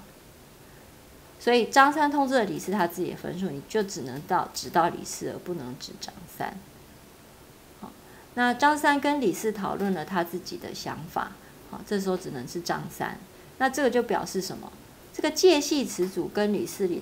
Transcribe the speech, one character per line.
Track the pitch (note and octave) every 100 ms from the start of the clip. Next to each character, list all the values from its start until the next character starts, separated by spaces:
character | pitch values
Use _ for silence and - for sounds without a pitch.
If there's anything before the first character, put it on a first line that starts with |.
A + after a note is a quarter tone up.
| - - - - - - - - - - - - - -
所 | -
以 | A#3+ G#3+
张 | C#4 C#4
三 | D4 D4
通 | C#4+ C4+
知 | C4
了 | G3
李 | D3+
四 | -
他 | G3+ E3+
自 | F3
己 | F3
的 | D#3
分 | D3 E3
数， | F#3+
你 | C#3 -
就 | G#3+
只 | G3+ E3+
能 | B2+ B2+
到， | D3+ F3+ -
指 | - C3
到 | - E3+
李 | -
四， | - - D3
而 | B2
不 | -
能 | F3 B2 B2+
指 | - -
张 | - - E3+ -
三。 | C3+ F#3+ - - - - - - - - - - - -
好， | - - - - -
那 | - B3
张 | B3 C#4+ D4
三 | D4+ C#4+
跟 | C#4+ D4
李 | A#3
四 | - A3
讨 | G#3+ F3+ -
论 | G3
了 | F#3
他 | D#3 F#3+
自 | E3+ F3
己 | - F3
的 | -
想 | - - - D#3
法， | - - - - - -
好， | - -
这 | G#3
时 | F#3+
候 | F#3
只 | C3+
能 | C3+ B2+
是 | F3
张 | E3+ D#3 D3
三。 | - - - - - - -
那 | C4
这 | C4
个 | C4
就 | A#3+
表 | A#3+ - F3+
示 | F#3+
什 | F3+ -
么？ | - - - - -
这 | -
个 | D#4
介 | D4+ F#4 D4+
系 | C#4+ D4+ G#3+
词 | - F#3
组 | F#3 E3+
跟 | - G#3
李 | G3 E3+
四 | - F#3+
里 | E3+